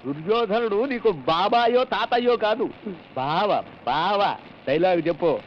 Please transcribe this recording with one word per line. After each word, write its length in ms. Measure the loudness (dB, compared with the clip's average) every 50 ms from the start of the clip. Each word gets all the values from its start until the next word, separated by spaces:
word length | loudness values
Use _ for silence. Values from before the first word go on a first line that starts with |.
| -8
దుర్యోధనుడు 720 | -8 -8 -8 -2 0 0 0 0 0 0 -2 0 0 0 0 0
నీకు 240 | 0 -2 0 0 0 0 0 0 0
బాబాయో 520 | 0 2 2 2 2 4 4 4 4 2 2
తాతయ్యో 520 | 2 -2 -4 -2 0 0 2 2 2 2
కాదు, 280 | 2 2 0 0 0 -2 -6 -6 -8 -12 -12 -12 -12 -14 -12 -8
బావ, 340 | -6 -4 -2 0 0 0 2 0 0 -2 -6 -14 -10 -6
బావ. 360 | -4 -2 -2 0 0 0 2 0 0 -2 -4 -10 -20 -20 -12 -4
డైలాగ్ 340 | -2 0 2 2 2 2 2 0
చెప్పు. 240 | -2 -2 0 0 0 0 0 -4